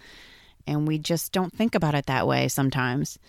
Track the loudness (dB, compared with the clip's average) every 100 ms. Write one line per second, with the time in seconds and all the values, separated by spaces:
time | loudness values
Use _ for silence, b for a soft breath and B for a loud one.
0 | B B B B B B -6 -4 -2 -2
1 | -2 -4 -2 -2 -2 -2 0 2 2 2
2 | 2 2 2 2 0 0 0 0 0 -2
3 | -4 -8